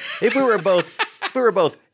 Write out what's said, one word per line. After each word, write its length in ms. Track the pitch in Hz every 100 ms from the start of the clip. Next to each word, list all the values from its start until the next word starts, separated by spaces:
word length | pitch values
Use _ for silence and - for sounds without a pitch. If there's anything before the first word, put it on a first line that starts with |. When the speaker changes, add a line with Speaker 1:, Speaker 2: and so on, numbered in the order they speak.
| - -
Speaker 1:
if 120 | 214
we 80 | 254
were 160 | 262 208
both, 280 | 170 180 160 - -
Speaker 2:
<laughs> 140 | -
Speaker 1:
if 120 | -
we 60 | 262
were 120 | 240
both 240 | 190 156 - _